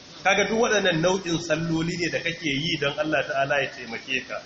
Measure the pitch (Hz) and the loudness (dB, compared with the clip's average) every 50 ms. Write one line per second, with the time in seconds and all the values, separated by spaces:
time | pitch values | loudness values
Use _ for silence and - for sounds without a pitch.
0 | - - - - - 185 196 202 196 185 220 226 233 220 214 202 196 185 170 156 | -20 -18 -8 -2 2 2 4 4 2 2 2 2 4 4 4 4 4 4 2 4
1 | 165 185 190 190 185 170 165 156 - - 156 160 165 170 160 160 165 165 175 170 | 4 2 2 2 0 -2 -2 -2 0 0 -2 0 0 0 0 0 0 0 -2 -2
2 | 170 156 180 165 - 170 165 - 170 147 135 135 156 170 170 151 143 143 143 147 | -2 -2 -2 -2 -2 -4 -4 -4 -2 -2 -2 0 0 0 0 0 0 0 0 0
3 | 151 156 151 139 131 - 139 135 139 139 147 143 131 127 - - 123 117 117 107 | 0 0 2 0 0 0 0 0 2 2 2 2 0 -2 -4 -10 -10 -8 -8 -8
4 | - 131 131 127 - - 107 101 - | -6 -4 -4 -4 -4 -6 -10 -10 -10